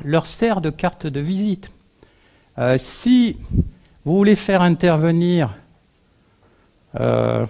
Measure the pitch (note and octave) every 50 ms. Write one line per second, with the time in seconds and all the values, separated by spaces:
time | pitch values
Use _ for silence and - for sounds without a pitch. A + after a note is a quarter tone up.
0 | - C#3+ D3+ E3 - - - - A3+ A#3 A3 F#3+ D#3+ D#3 D3+ - - F#3 F3+ -
1 | - D#3 C3+ C#3+ C#3+ D#3+ F#3+ F#3+ G#3 G#3+ F#3+ F#3 - - - _ _ _ _ _
2 | - _ _ _ _ _ _ _ _ _ _ - B2 B2 C3 C3 - - - -
3 | - A#3+ B3+ B3 A#3+ A3 - - - - - - - - - - _ _ _ _
4 | - C#3+ E3 G3 G3+ G3+ G#3+ G3+ - - G3 F#3 F3+ F3 E3+ - - F3 E3 D3+
5 | D#3 E3+ E3 E3+ E3+ F3 F3+ E3+ D3+ A2+ G2 - - _ _ _ _ _ _ _
6 | _ _ _ _ _ _ _ _ _ _ _ _ _ _ _ _ _ _ - A#2
7 | A#2 A#2 A#2 A#2 A2+ A#2 A#2 A#2 A2+ A2